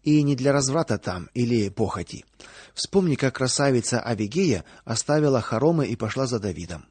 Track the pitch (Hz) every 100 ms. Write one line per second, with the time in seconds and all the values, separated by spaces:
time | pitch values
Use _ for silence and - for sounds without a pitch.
0 | 151 151 143 135 139 139 131 147 160 104
1 | - 90 80 123 120 120 101 98 101 98
2 | 85 - - _ - - - - - 196
3 | 180 135 135 - 127 - 139 123 - 120
4 | - 107 104 147 185 95 - - - 113
5 | - 151 151 131 - 113 147 165 120 113
6 | 110 123 135 120 101 80 85 82 65